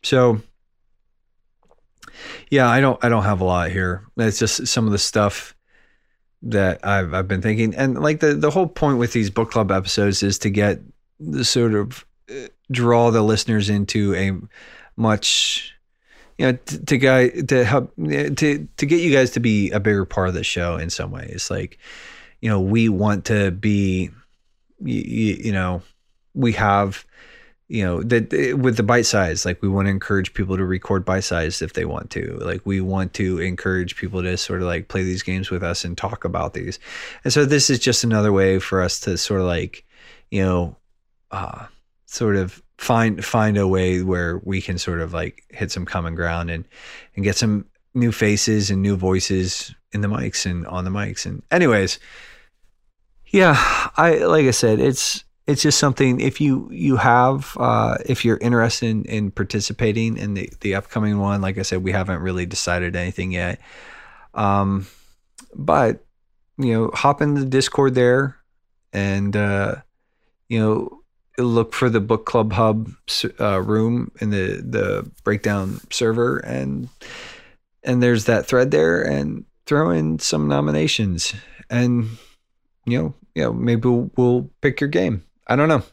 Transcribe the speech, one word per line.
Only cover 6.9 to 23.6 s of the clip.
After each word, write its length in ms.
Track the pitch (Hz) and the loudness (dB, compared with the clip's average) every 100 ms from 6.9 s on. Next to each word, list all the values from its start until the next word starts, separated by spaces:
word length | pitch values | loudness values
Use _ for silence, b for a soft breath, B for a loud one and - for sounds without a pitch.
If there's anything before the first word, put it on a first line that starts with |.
| 101 90 | -2 0
I've 140 | 87 95 | -4 -2
been 140 | 95 | -2
thinking. 320 | 110 107 113 | -2 0 -2
And, 260 | 85 135 127 | 0 -2 0
like, 200 | 151 151 | 0 2
the, 140 | 156 | 2
the 160 | 147 151 | 2 0
whole 160 | 151 175 | 2 -2
point 320 | - 147 131 | 0 0 2
with 140 | 117 | 0
these 180 | 120 104 | 0 -2
book 220 | 98 113 | -2 0
club 180 | 117 101 | 0 2
episodes 520 | 95 95 - 101 98 | 0 0 0 0 2
is 160 | 101 101 | -2 -2
to 100 | 107 | -2
get 300 | 101 104 87 - _ _ _ | 2 2 0 -8 _ _ _
the 260 | 156 143 | -8 -4
sort 300 | 120 131 117 | 0 2 2
of, 300 | 107 101 - - _ _ | 0 -2 -10 -20 _ _
uh, 200 | 131 117 _ _ | -16 -16 _ _
draw 400 | 123 120 120 117 | 0 4 6 6
the 120 | 113 | 4
listeners 480 | 107 107 - 110 101 | 4 2 2 0 2
into 440 | 104 101 110 101 | 0 0 0 0
a 180 | 92 98 92 - B B B B - | 0 0 -4 -8 B B B B -2
much, 720 | 113 107 - - - - - - _ _ b b b - | 2 2 0 0 0 -4 -8 -20 _ _ b b b 0
you 80 | 131 | 0
know, 120 | 127 - | 0 -6
t-, 120 | - | -12
to 200 | - 139 | 0 2
guy-, 300 | 131 131 127 | 6 6 4
to 360 | 120 135 131 | 2 2 2
help, 280 | 113 139 - - | 4 2 0 -6
uh, 300 | 156 143 147 | -4 -2 -2
to, 340 | 139 151 147 151 - | 0 0 0 -6 -6
to 100 | 143 | 0
get 140 | 170 | 2
you 120 | 170 | 4
guys 180 | 139 127 | 4 4
to 100 | - | 2
be 300 | 117 107 98 | 0 2 2
a 80 | 107 | 0
bigger 260 | 104 101 | 0 0
part 220 | 92 - 92 | 0 -2 -2
of 80 | |
the 80 | 90 | -2
show 340 | 80 - 87 82 | -4 -4 -4 -4
in 140 | 82 | -6
some 220 | - - | -8 -8
ways. 380 | 139 - - - | -10 -12 -12 -8
Like, 280 | 95 95 - B B B B B B | -6 -8 -14 B B B B B B
you 80 | 117 | -2
know, 120 | 101 | 0
we 280 | 95 113 113 | 2 2 2
want 380 | 95 104 101 - | 2 2 0 0
to 260 | 107 98 | 0 0
be, 580 | 90 | 0